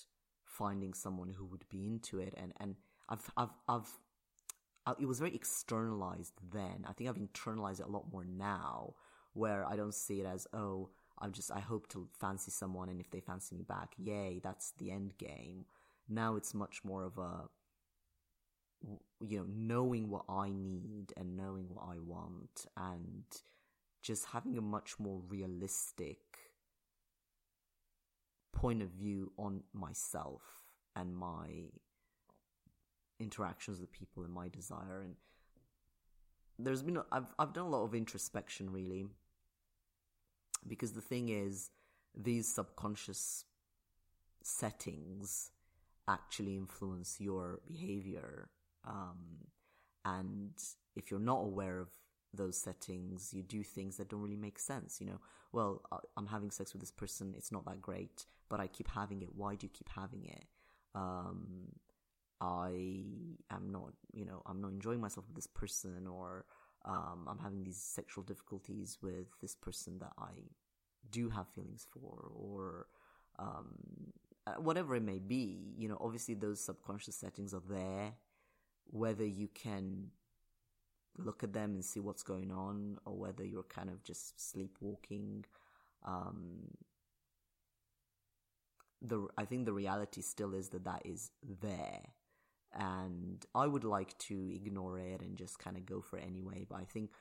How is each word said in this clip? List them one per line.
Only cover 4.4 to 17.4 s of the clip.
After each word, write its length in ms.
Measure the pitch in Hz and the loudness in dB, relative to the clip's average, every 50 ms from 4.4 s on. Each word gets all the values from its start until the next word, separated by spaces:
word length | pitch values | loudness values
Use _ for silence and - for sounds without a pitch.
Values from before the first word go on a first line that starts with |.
| _ - - _ _ _ _ _ - | _ -10 -10 _ _ _ _ _ 0
I, 80 | 127 127 - | 2 2 4
it 60 | 139 | 4
was 140 | 131 127 120 | 4 6 6
very 160 | 160 - - | 4 4 4
externalized 1000 | 113 - - - - - - 120 110 113 113 110 101 92 90 90 87 87 - - - 92 87 | 2 0 0 0 2 2 4 4 4 6 4 4 4 2 2 2 0 -4 -6 -8 -10 -6 -2
then. 340 | 110 104 98 92 95 98 - | 0 0 2 0 0 -2 -2
I 60 | - 98 | -4 -2
think 160 | - 117 127 | 0 0 0
I've 80 | 117 | 2
internalized 640 | 101 104 98 - - - 117 110 110 104 98 95 92 | 0 0 -2 -2 -2 -2 0 2 2 2 2 0 0
it 60 | - | -2
a 40 | - | 0
lot 200 | 104 101 - 85 | -2 -2 -2 -2
more 140 | 95 95 90 | -4 -4 -2
now, 680 | 90 92 92 98 101 98 87 - 69 58 58 57 - - - - - - - - _ - | -2 -2 0 2 2 2 2 2 0 -2 -2 -4 -6 -8 -10 -14 -20 -20 -20 -18 _ 2
where 320 | 107 110 107 104 98 92 | 4 4 6 6 4 4
I 100 | 67 104 | 4 4
don't 180 | 107 104 104 104 | 4 2 2 2
see 280 | - - - 101 98 | 0 0 2 2 2
it 40 | 95 | 2
as, 220 | 92 90 92 - - - | 2 0 -2 -2 -2 0
"Oh, 360 | 107 104 98 95 95 95 - - - - - - - | 2 2 2 2 0 -2 -4 -8 -14 -20 -16 -8 -4
I'm 120 | - 104 | -2 -2
just, 200 | 92 98 90 - | -2 -2 -2 -2
I 80 | - 101 | 0 0
hope 280 | 98 - 113 104 - - | 2 2 2 2 2 -2
to 180 | - 95 90 - - - | -4 -6 -6 -6 -4 0
fancy 320 | - 95 98 95 - - | 2 2 2 2 0 -2
someone, 380 | - - 101 95 92 90 92 92 | -2 0 0 0 0 0 0 -2
and 100 | 92 90 | -2 -4
if 120 | 90 - | -4 -4
they 80 | - 92 | -6 -6
fancy 360 | - - 92 95 - - 95 | -4 -4 -4 -4 -4 -4 -4
me 80 | 92 90 | -4 -2
back, 300 | 92 95 92 87 - - | -2 -2 -2 -2 -4 -6
yay, 420 | - - 107 104 101 98 92 90 92 98 | -4 -2 0 2 2 2 2 0 0 0
that's 280 | 95 92 - - - - | -2 -2 -2 -4 -6 -4
the 140 | - - 92 | -4 -2 -2
end 260 | 95 101 98 98 - | 0 0 0 -2 -2
game." 480 | - 107 - - - 60 85 90 95 - - - - - - - _ _ | -4 -6 -6 -6 -6 -8 -8 -8 -10 -10 -12 -16 -20 -20 -20 -20 _ _
Now 280 | - 107 113 113 113 110 | 0 2 4 6 6 6
it's 180 | 104 - - - | 4 2 2 2
much 300 | 104 101 - - - - | 0 0 0 -2 -4 -2
more 200 | 98 95 95 92 | 0 0 0 0
of 140 | 95 - | 0 0
a, 320 | 95 90 87 87 87 | 0 0 0 -2 -4